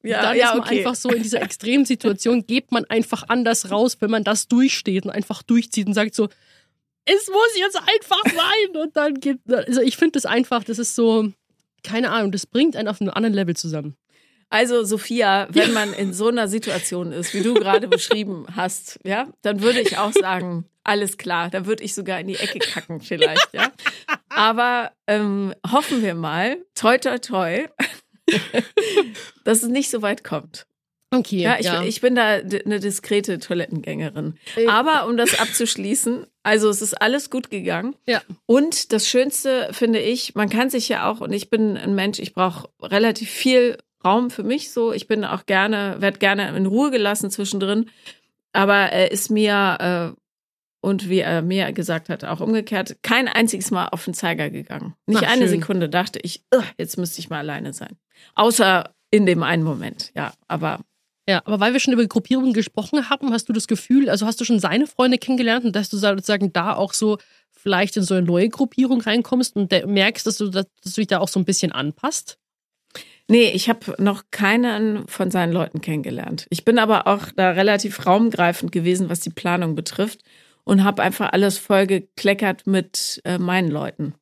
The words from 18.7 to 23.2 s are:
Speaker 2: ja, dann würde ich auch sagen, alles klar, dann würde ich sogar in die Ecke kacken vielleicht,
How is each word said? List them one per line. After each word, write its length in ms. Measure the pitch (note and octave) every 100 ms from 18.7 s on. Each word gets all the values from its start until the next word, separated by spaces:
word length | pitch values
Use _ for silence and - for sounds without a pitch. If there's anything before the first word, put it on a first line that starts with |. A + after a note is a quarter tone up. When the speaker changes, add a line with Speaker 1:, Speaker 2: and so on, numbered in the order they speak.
| - - -
Speaker 2:
ja, 240 | F#3 G3+ C#4 -
dann 200 | G#3 G#3
würde 200 | A3 B3
ich 160 | G3+ -
auch 160 | G#3
sagen, 520 | A3 F#3 F#3 F3+ E3+ E3+ _ -
alles 320 | G#3 G3 -
klar, 320 | - E3+ E3+
dann 160 | F#3+ F#3+
würde 180 | A3
ich 100 | G3+
sogar 260 | - F#3+ F#3
in 80 | F#3
die 80 | F#3
Ecke 220 | G3+ -
kacken 420 | - - - E3
vielleicht, 520 | - E3+